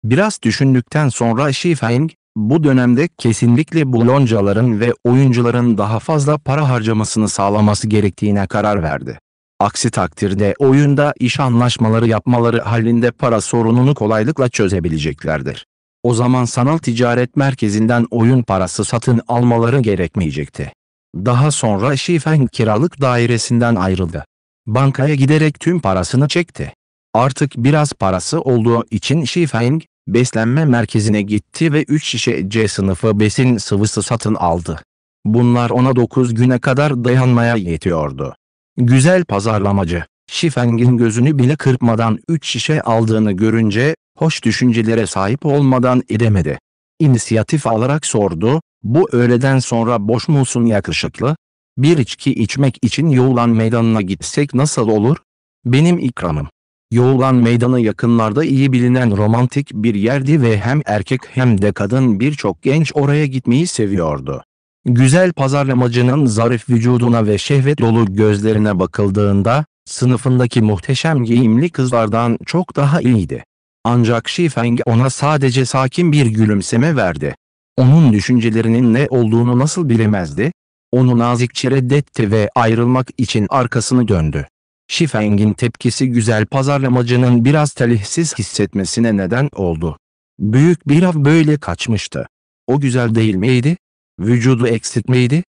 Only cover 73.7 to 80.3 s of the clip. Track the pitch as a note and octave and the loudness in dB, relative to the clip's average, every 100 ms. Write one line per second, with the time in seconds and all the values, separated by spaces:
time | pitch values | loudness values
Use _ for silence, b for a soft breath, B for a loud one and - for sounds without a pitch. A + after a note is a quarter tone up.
73.7 | _ A2+ A#2+ A2+ A#2+ - - E3+ A#2+ A#2+ | _ -2 0 2 0 -4 -4 -2 -2 -2
74.7 | A#2+ - A#2 C3 - C#3+ D3+ C3+ B2 B2+ | -2 0 0 0 -2 -2 0 0 0 -2
75.7 | C3+ C3 - F3 D3 B2 A2 G#2+ G#2 F2+ | -2 -2 0 0 2 2 2 2 0 -2
76.7 | A#2+ C#3+ D3 F#2+ D2 C#2+ - _ _ _ | 0 0 0 -2 -2 -8 -10 _ _ _
77.7 | - B2+ D#3 D3+ G#2+ F#2+ B2+ A#2 A2 A2+ | 0 4 6 6 4 2 0 2 0 0
78.7 | A2+ B2 A2+ C#3+ B2+ A#2 A2+ A#2+ B2 D3 | 2 2 2 0 0 2 2 2 2 0
79.7 | - D#3+ A#2 A2 G#2 E2 | -2 0 2 2 0 -4